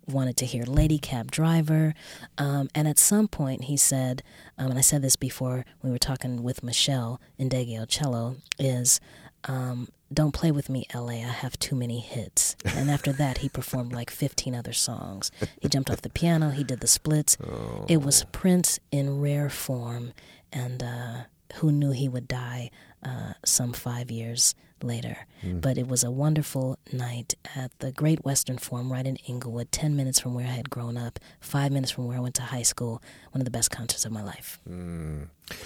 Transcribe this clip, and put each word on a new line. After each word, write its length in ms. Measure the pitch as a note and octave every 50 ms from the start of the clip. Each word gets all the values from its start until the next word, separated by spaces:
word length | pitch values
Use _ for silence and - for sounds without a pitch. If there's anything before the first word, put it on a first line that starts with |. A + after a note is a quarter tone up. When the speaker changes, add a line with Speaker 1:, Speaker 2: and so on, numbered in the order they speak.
| -
Speaker 1:
wanted 300 | - C3+ C3+ C3 B2+ B2
to 80 | - B2+
hear. 180 | B2 - A#2 A#2+
Lady 360 | A#2+ C3+ D3+ D#3 D#3 D#3 C#3+
Cab 320 | - - C3 A#2 A2+ -
Driver. 600 | - - D#3+ E3 E3 E3 D3+ D#3 D#3 D#3 D#3+ D#3 D#3 - - - - - - - -
Um, 320 | - C#3+ C#3+ C#3+ C#3+ C3+ - -
and 120 | D3+ D3+
at 120 | D3+ C#3+ -
some 280 | - - G#3 G#3+ A3
point 380 | - - - C#3+ C3+ C3 - B2+
he 120 | C3+ C#3+
said, 460 | C3+ - - C#3 C3 C3 B2+ B2+ C3 - - - - - - -
um, 120 | - C3 C3
and 100 | B2 C3
I 20 |
said 200 | C3+ - D3+ C#3+
this 140 | C3+ C3 -
before 500 | - C3+ B2 - - C3 B2+ B2+ B2+ B2+ - - -
we 80 | - C3
were 80 | B2
talking 460 | B2 - - C3 - - B2+ B2 A#2+ A#2+
with 200 | B2 B2+ - -
Michelle 560 | A#2+ A#2 - - D3 C3+ B2+ A#2 A#2 B2 - - _ _ -
Ndege 400 | C3+ B2+ C3 B2+ B2 A#2+ A2+ A2
Ocello, 580 | A2+ - - - D3+ C3+ A#2+ A#2 A#2 B2 B2+ C3+ - - -
is 420 | - C#3 C3 B2 B2 B2 A#2+ - - - - - - - - _ - -
um, 440 | - C3 C3 B2+ B2+ B2 B2 A#2+ - _ _ _ -
"Don't 220 | C#3+ D3+ D#3 D3 -
play 180 | - - D#3+
with 180 | D3 C#3+ - -
me, 160 | C3 B2 - -
L 180 | - A#2+ A#2+ A#2+
A, 60 | A#2
I 160 | A#2 A#2 A#2+
have 260 | A#2 - - B2+ - -
too 160 | - - C#3+
many 240 | B2 B2 A#2+ A#2 A#2
hits." 560 | - - - A#2+ G2+ - - - - - - - -
And 240 | F#2+ - - C3+ C#3+
after 220 | C#3+ C#3 - C#3+ C3+
that, 260 | C#3 D3 C3 B2 -
he 100 | C#3 C#3
performed, 440 | - C3 - - - B2+ A#2+ A#2+ B2
like, 160 | A#2+ A#2 -
fifteen 460 | - - D3 C3+ - - - C3+ B2
other 180 | A#2+ A#2 A#2 A#2
songs. 580 | - - B2+ A#2 - F2+ F#2 G2 F#2+ - - - - G#2 - - -
He 100 | - -
jumped 200 | - C3+ C3+ -
off 120 | A2+ -
the 80 | - -
piano, 400 | - - E3+ E3+ E3 D#3 D#3 D3
he 140 | C#3 C#3+ C#3
did 160 | - B2+ G#2+
the 80 | -
splits. 500 | - - - - D#3 D3+ D3+ C#3+ - - - -
Speaker 2:
Oh. 420 | - - A1 A1 A#1 A1+ G1+ -
Speaker 1:
It 140 | - E3 D#3
was 240 | C#3 C#3+ C#3+ - - -
Prince 480 | - - - F#3 F3+ F3+ - - - - _ -
in 280 | - C#3+ C#3 C#3 C#3 C#3+
rare 300 | C#3+ C#3+ C#3+ D3 D3 C3+
form, 640 | - - - - C3 A#2+ A#2+ A#2+ A#2+ A#2+ A#2+ B2+ - - - - - - _ -
and, 320 | - C3 B2 B2 B2+ B2 B2
uh, 400 | A#2+ A#2+ A#2+ A#2+ A#2 A#2+ B2 A#2 - _ _ _ - -
who 160 | - D#3+ D#3
knew 200 | D3 D3 C#3+ C#3
he 160 | C3 A#2+ C#3
would 200 | B2+ B2 B2+ B2
die, 420 | - C3 B2 B2 A#2+ B2 B2 A#2+ - - - - - - _ -
uh, 300 | B2+ B2+ A2+ G#2+ G2+ F#2+ - -
some 280 | - - - B2 A#2+ A#2+
five 380 | - - B2 A#2+ A#2+ B2 A#2+
years 440 | A#2 A2+ A2+ A#2 A#2+ A#2+ - - - _ _ _ _ -
later. 440 | - A#2+ A#2 A#2 A#2+ A#2 - - - _ _ - G2
Speaker 2:
Mm. 160 | F2+ F2+ E2+
Speaker 1:
But 160 | - C3 B2
it 100 | B2+ B2
was 160 | C3 B2+ B2 B2+
a 80 | A#2+
wonderful 680 | B2+ C3+ D3 D#3 D#3 D3+ D3 - - C3+ C3 C3 - - _ - B2+
night 400 | B2 B2 A#2+ A#2+ A#2+ A#2+ - - _ - - -
at 160 | C3+ B2+ B2 _ -
the 120 | C3 C3
Great 320 | B2+ - D3+ D#3 D#3+ - -
Western 340 | C3+ C#3 - - - B2
Forum 360 | B2 - - C3 B2 B2 C3 B2+
right 120 | B2+ C3
in 120 | C3+ B2+ - -
Inglewood, 440 | - B2 B2 A#2+ A#2 A2+ A#2+ A#2 -
ten 240 | - - D#3 D3+ D3
minutes 240 | C#3 C3 C3 B2+ -
from 140 | - B2+ B2
where 120 | B2 B2
I 60 | B2
had 180 | B2+ A#2+ B2 -
grown 260 | - A#2+ A#2+ A#2+ A#2
up, 240 | A#2+ A#2+ A#2 - - - - - _
five 300 | - - - C#3+ C#3 C#3
minutes 200 | C#3 C3+ C3 -
from 160 | - C3 B2
where 100 | A#2+ B2
I 40 | B2
went 140 | B2 B2 -
to 80 | - B2
high 180 | - C3+ B2
school, 400 | A#2 - - - B2 A#2 A2+ - - - - - - -
one 100 | - C3+
of 40 | B2+
the 60 | A#2+
best 200 | A#2+ A#2 - -
concerts 340 | - - A#2 A2 - - -
of 60 | A2
my 100 | A2+ G#2+ G2+
life. 360 | F#2+ - - - - - - - F2
Speaker 2:
Mm. 600 | F2 F2+ F2+ F2 E2+ E2 D#2 D#2 D2+ D2+ F2+ E2+ _ _ - - - - -